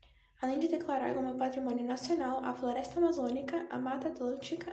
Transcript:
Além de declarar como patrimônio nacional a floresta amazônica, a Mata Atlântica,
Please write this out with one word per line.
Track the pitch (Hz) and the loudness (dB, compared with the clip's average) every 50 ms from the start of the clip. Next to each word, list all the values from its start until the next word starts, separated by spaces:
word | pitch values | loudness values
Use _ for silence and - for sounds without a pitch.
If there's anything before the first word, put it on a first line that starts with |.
| - - - - _ _ _ - | -20 -20 -20 -20 _ _ _ -4
Além | - 262 269 302 | -2 0 2 2
de | 330 330 | 2 2
declarar | 339 339 - - 285 269 254 247 254 | 2 2 0 0 0 0 0 0 0
como | 269 262 254 254 | 0 0 -2 0
patrimônio | 254 262 262 262 262 262 247 233 247 240 | 0 0 0 0 0 0 0 0 0 0
nacional | 240 254 262 - - 339 311 269 247 262 262 254 | -2 -2 -2 0 0 2 2 2 0 0 0 -2
a | 254 247 | -2 -2
floresta | - 262 247 240 262 262 - - 349 | -2 -2 0 0 0 -2 -2 2 4
amazônica, | 349 330 339 285 247 240 247 269 269 - 339 339 - - | 4 4 4 4 2 2 0 0 -2 -2 -2 -2 -2 -2
a | 247 | -4
Mata | 247 254 254 269 285 - | -2 0 0 -2 0 -2
Atlântica, | 320 - - 254 247 269 277 - - 330 339 - 339 | -2 -2 0 -2 -2 -2 -2 -4 -4 -6 -4 -4 -8